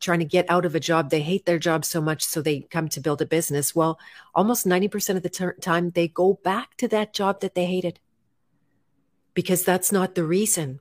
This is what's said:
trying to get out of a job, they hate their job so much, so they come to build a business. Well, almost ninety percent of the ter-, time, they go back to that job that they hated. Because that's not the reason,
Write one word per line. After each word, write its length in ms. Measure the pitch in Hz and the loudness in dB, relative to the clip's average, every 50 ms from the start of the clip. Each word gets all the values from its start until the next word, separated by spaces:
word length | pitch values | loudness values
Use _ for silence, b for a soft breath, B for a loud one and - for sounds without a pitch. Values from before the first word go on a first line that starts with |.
trying 200 | - 190 175 170 | -2 0 0 0
to 40 | 170 | 0
get 260 | 147 - 180 180 180 | 2 2 2 2 4
out 140 | 170 180 175 | 2 2 2
of 100 | 180 147 | 0 -2
a 60 | 165 | -2
job, 300 | 139 - 165 160 160 139 | 0 0 0 0 2 2
they 100 | 165 156 | 0 0
hate 240 | 147 156 180 196 - | 0 0 -2 -2 0
their 140 | - 170 165 | 0 0 0
job 260 | 147 175 160 160 151 | 0 0 0 0 0
so 160 | - - 170 | -2 -2 -2
much, 240 | 156 156 156 - - | -2 -2 -2 -2 -4
so 160 | - - 165 | -4 -4 -2
they 200 | 143 156 151 135 | -2 0 -2 -2
come 280 | - - - 165 160 151 | -4 -4 -4 -4 -2 -2
to 120 | - 143 135 | -4 -4 -2
build 180 | 160 147 143 | -2 -2 0
a 60 | 156 | 0
business. 480 | 147 - 160 170 - 143 143 147 - - | 0 0 0 0 0 -2 -2 -2 0 0
Well, 240 | 165 160 160 160 B B B B B B B B | 2 2 2 0 B B B B B B B B
almost 300 | - 190 214 247 233 - | 2 2 2 2 0 2
ninety 240 | 190 180 180 190 208 | 2 2 2 2 0
percent 300 | - 208 - - 196 185 | -2 -4 -2 -2 -2 -2
of 40 | 170 | -2
the 60 | 175 | -4
ter-, 280 | - - 185 180 - - | -4 -4 -4 -4 -4 -4
time, 300 | - 190 165 170 175 175 | -2 0 0 0 0 0
they 180 | 170 175 170 165 | 0 0 0 0
go 320 | - - 180 185 196 - - | 0 2 2 2 2 2 0
back 360 | 180 190 214 254 - _ - | -2 -2 -2 -4 -8 _ -6
to 100 | - 226 | -4 0
that 240 | 220 214 214 208 - | 0 0 0 -2 -2
job 300 | - 202 196 196 196 - | -2 0 0 0 -2 -4
that 120 | 190 - | -4 -2
they 120 | 180 180 | -2 -2
hated. 340 | 180 180 185 180 175 165 - _ _ _ _ _ _ _ _ _ _ _ _ _ _ _ _ _ _ _ _ _ _ _ _ _ _ _ | 0 -2 -2 -2 -4 -6 -8 _ _ _ _ _ _ _ _ _ _ _ _ _ _ _ _ _ _ _ _ _ _ _ _ _ _ _
Because 300 | - 170 - 185 170 - | -4 -2 0 0 0 2
that's 280 | - 180 185 180 - 208 | 2 0 2 2 0 0
not 220 | 190 185 185 - | 0 0 0 -2
the 100 | 185 170 | -2 -2
reason, 560 | 156 170 190 214 214 - 180 156 135 131 143 | 0 0 0 2 0 0 -2 -2 -6 -8 -10